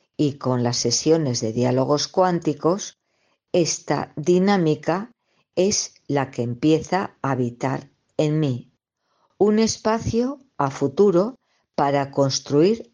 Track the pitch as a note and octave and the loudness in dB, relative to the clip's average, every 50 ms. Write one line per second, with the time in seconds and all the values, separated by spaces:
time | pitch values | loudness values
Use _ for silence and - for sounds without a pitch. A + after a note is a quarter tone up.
0 | _ _ _ - D#3 C#3+ B2+ - - B2+ B2+ B2 A#2+ A#2+ A#2+ - - B2 B2 - | _ _ _ -2 -2 -2 -2 -4 -4 -2 0 0 0 -2 -2 -2 -2 -2 -2 0
1 | - D3+ D#3+ E3 D#3 C3 A#2+ - - A2 A2 A#2+ B2 B2 B2 B2 C3 C3 D3 C#3+ | 2 2 2 2 2 -2 -2 -2 -4 -4 -2 0 0 2 2 0 2 0 0 -2
2 | - - - F#3+ F#3 F#3 F3 E3+ D#3+ D#3 C#3+ C#3+ - D#3 F#3 G3+ - - - _ | -2 -4 0 0 2 2 0 0 -2 -4 -4 0 0 0 0 0 -6 -12 -16 _
3 | _ _ _ _ _ _ _ _ _ _ - F3+ D#3+ - - - - - D3+ C#3+ | _ _ _ _ _ _ _ _ _ _ 0 0 0 0 -2 -6 -4 -4 -4 -4
4 | - - - - D3 F3 F3+ F#3 F#3 G3+ G3+ F#3+ E3 D#3 D3+ C#3 - - D#3+ F#3+ | -4 -8 -10 -6 0 2 2 4 4 2 2 2 2 0 0 0 -2 -4 -4 -4
5 | G#3+ - _ _ _ _ _ _ _ _ _ - F#3 G3+ G#3 - - - _ _ | -6 -10 _ _ _ _ _ _ _ _ _ 0 0 0 0 -2 -6 -8 _ _
6 | _ - C#3+ C#3+ C3 C3 - - A#2+ A#2+ A#2+ A#2+ - D3+ D#3+ D3+ D#3 - F3+ F#3+ | _ -4 -2 -2 -2 -2 -4 -6 -4 -4 -4 0 2 2 2 2 0 -2 -2 -2
7 | G3+ - - _ - C3+ C3+ B2 B2+ A#2+ A#2+ - - C3 C3+ C#3+ - - _ _ | -2 -4 -8 _ -4 -4 -2 -2 -2 -4 -4 -6 -4 -4 -4 -6 -8 -14 _ _
8 | _ _ _ - D#3 D3+ D3+ D#3 D#3 C#3 B2 A#2+ - _ _ _ _ _ _ _ | _ _ _ -2 0 0 0 0 0 -2 -2 -6 -8 _ _ _ _ _ _ _
9 | _ _ _ _ _ _ _ _ F#3 G#3+ G#3+ G#3+ A3+ G#3+ - - - G#3+ A3 A3+ | _ _ _ _ _ _ _ _ 2 2 4 2 0 0 -2 -4 -4 -2 -2 -2
10 | - - - A3+ A#3+ C4 C#4+ C#4 _ _ _ - C#3+ C3+ C3+ - C#3+ C#3 C#3 - | -4 -2 -2 0 -2 -2 -6 -10 _ _ _ -4 -4 -4 -2 -2 -4 -2 2 4
11 | G3+ G#3 F3 E3+ G3 A#3 C4+ _ _ _ _ _ _ _ _ - D3 C#3+ C#3+ C#3+ | 4 4 4 2 0 0 -4 _ _ _ _ _ _ _ _ 0 0 2 2 0
12 | C#3 C#3 C3+ C#3+ C#3 C3+ C3 - - - C#3 D3 E3 G3 A3+ A3+ - - | -2 -2 0 0 0 0 0 -4 -4 0 2 4 4 4 2 -2 -6 -18